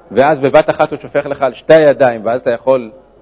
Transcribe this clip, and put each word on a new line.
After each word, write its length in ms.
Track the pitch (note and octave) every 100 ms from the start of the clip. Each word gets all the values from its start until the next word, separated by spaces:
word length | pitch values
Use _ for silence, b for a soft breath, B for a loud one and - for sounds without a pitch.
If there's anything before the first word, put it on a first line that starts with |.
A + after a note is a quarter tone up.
| -
ואז 300 | G2+ C#3 D3+
בבת 300 | C3+ D3+ D#3+
אחת 200 | D#3+ D3+
הוא 80 | D3
שופך 280 | B2 - D3
לך 160 | C#3
על 120 | C3
שתי 200 | A#2 -
הידיים, 460 | D#3+ D3+ B2+ C3 A#2
ואז 160 | G#2 B2+
אתה 100 | C3
יכול, 400 | A#2 C3 C3 A2 - _ _